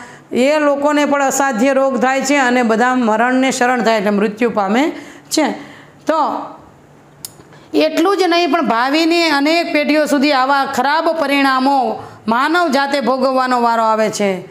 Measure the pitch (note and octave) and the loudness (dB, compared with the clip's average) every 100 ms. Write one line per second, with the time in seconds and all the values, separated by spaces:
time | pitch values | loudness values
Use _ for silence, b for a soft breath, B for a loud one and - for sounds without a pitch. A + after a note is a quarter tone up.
0 | B B - A#3 C4 D4+ D4 C#4+ C#4+ D4 | B B -6 0 2 2 2 0 0 2
1 | C#4+ C#4+ C4+ C4+ C#4 A3 C4+ C4 C4+ A#3+ | 0 0 0 0 0 0 0 2 0 0
2 | B3 C4+ C4 C#4+ B3 B3 A#3 A3 B3 B3+ | 0 0 0 0 2 2 2 2 2 2
3 | A3+ G#3+ B3 C4 C4 B3+ B3+ B3 G#3+ A3+ | 0 2 2 2 0 0 0 0 0 0
4 | G3+ G3+ G#3 G#3 A#3+ G#3+ F#3+ A3+ D#4+ - | 0 0 0 0 -2 0 0 0 0 -4
5 | B B - - C4+ - B B B B | B B -6 -2 -2 -4 B B B B
6 | - D#4 C4 - - - - - - - | -4 0 0 -4 -10 -16 -20 -20 -20 -20
7 | - - - - B B B D4+ D#4 D#4 | -20 -20 -20 -20 B B B 0 0 2
8 | E4+ F#4+ F4+ E4+ F4 E4+ A#3+ A3+ B3+ D#4 | 0 2 2 2 0 0 0 0 0 0
9 | E4 E4+ E4 C#4+ C#4+ E4+ E4+ D4+ D4 D4+ | 2 2 2 0 0 0 0 -2 0 0
10 | D4 C#4+ D4 C4+ C4 C#4 C4+ B3+ C4 D#4 | 0 0 2 2 2 0 0 -2 0 0
11 | D#4+ D#4+ C#4 C#4 C#4 C4 C4+ C#4 A3+ G#3+ | -2 -2 -2 0 2 2 2 0 -2 -6
12 | B B - A#3 D4 F4 E4+ C4+ C#4 C#4+ | B B -4 -2 0 0 0 0 0 -2
13 | A#3 C4 C4 C4 B3+ B3 A#3 A3+ A3 A3 | 0 0 0 0 0 0 0 2 2 2
14 | G#3+ G#3+ G3+ F#3 - | 0 0 -2 -2 -8